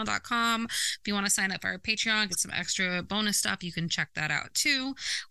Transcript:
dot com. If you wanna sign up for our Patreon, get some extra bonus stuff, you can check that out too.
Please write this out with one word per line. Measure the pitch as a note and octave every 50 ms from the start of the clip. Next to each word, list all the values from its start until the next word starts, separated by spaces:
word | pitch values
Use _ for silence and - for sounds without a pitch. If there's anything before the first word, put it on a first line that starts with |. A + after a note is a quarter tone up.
| A3
dot | G#3+ G#3 G#3
com. | - - A#3+ A#3 A#3 A#3 A#3 A3+ A#3
If | A#3 - - - - - - -
you | G#3
wanna | G#3 G3+ G3 G3+
sign | - - G3 F#3+
up | F#3 -
for | - F#3+
our | F#3 F#3
Patreon, | - A3 A3 G#3 - A3+ A3 G#3+ G#3+ F#3+
get | E3+ -
some | - -
extra | - - F3+ - - - F#3+ F3+ F3+ F3+
bonus | F3+ - G3 G#3+ G#3+ G#3 G3
stuff, | - - G#3+ G3 -
you | - F3
can | - E3 E3
check | E3 - - D#3 - _
that | E3 D#3 D3+
out | D3 - - - -
too. | - - D4+ C#4 C4 C4 C4+ C4 - - - - - - -